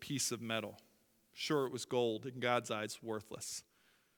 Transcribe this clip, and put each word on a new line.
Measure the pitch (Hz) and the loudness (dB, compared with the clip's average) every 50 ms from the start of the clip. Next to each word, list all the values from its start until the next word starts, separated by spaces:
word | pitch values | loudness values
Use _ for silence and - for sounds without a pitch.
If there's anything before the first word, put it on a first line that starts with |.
piece | - - 147 127 - - 127 | -6 -4 -2 0 0 0 -2
of | 113 120 | -2 -2
metal. | 113 113 110 107 101 - - - - _ _ _ _ _ _ _ _ - | -2 0 0 -2 -4 -8 -12 -18 -20 _ _ _ _ _ _ _ _ -10
Sure, | - - - 156 147 135 | -6 -2 2 2 4 4
it | 123 120 | 2 0
was | 120 - | -4 -4
gold, | - - 123 120 117 110 110 113 | 0 2 4 4 4 2 0 -4
in | 135 123 127 | -6 -4 0
God's | 120 123 123 123 117 - 117 | 2 4 4 4 4 2 -2
eyes, | 107 107 107 - - - | -2 -2 -4 -6 -6 -6
worthless. | 113 110 107 104 - - - - - - - - _ _ _ _ _ _ _ _ _ _ | -4 -4 -4 -6 -8 -10 -10 -8 -8 -8 -8 -10 _ _ _ _ _ _ _ _ _ _